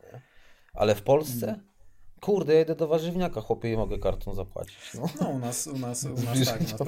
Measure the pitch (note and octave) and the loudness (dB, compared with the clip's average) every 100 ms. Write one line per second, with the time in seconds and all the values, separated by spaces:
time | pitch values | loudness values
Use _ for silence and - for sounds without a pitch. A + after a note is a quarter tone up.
0 | - B2 - - - - _ - G#2+ G#2 | -18 -20 -20 -20 -20 -20 _ 0 2 4
1 | - C#3+ D3+ A#2+ A2+ G#2+ - - - - | 4 4 2 -2 -4 -4 -10 -20 -20 -20
2 | - - - G3+ D3 D#3+ D#3+ D#3+ E3 D#3+ | -20 -8 0 2 6 6 6 2 2 2
3 | E3 F3 F3 - - A2 A#2 A2 G2+ G2 | 2 0 0 -2 -2 -2 0 0 0 0
4 | F#2+ F#2 - G2 F#2+ - - - - - | 0 0 -2 -4 -6 -8 -10 -12 -14 -8
5 | D3+ - A#3 C3+ A#2+ B2 D#3 C3+ B2 A#2+ | -6 -2 -2 -2 -4 -4 -6 -6 -6 -6
6 | C3 B2 A#2 B2+ B2+ A2+ E3 A2 | -6 -4 0 2 2 0 -2 -2